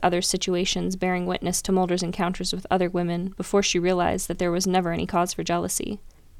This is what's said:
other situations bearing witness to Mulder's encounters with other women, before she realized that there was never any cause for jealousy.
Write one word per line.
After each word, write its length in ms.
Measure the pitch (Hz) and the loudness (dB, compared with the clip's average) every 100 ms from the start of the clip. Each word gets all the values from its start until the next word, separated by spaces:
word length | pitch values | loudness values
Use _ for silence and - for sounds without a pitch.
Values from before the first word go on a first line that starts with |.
other 200 | 180 175 | 2 2
situations 760 | - 190 - 180 180 180 175 185 | 0 -2 0 0 0 0 -2 0
bearing 300 | 185 180 180 | 0 0 0
witness 360 | 180 180 180 | -2 -2 -2
to 100 | - | 2
Mulder's 300 | 185 180 180 | 2 2 0
encounters 500 | 175 190 175 185 185 | -2 -2 -2 -2 -4
with 140 | 180 - | -4 0
other 220 | 185 180 | 0 2
women, 440 | 180 175 170 190 - | 0 0 -2 -4 -6
before 260 | - 202 | 0 2
she 160 | 202 175 | 2 2
realized 480 | 180 180 170 185 - | 2 2 2 0 -2
that 120 | - | -2
there 120 | 180 | 0
was 160 | 175 185 | 2 2
never 240 | 185 175 | 2 2
any 160 | 165 180 | -2 0
cause 280 | 175 180 | 0 0
for 100 | - | -2
jealousy. 560 | 170 175 180 - - 208 - - - | -2 -2 0 -4 -4 -8 -12 -20 -20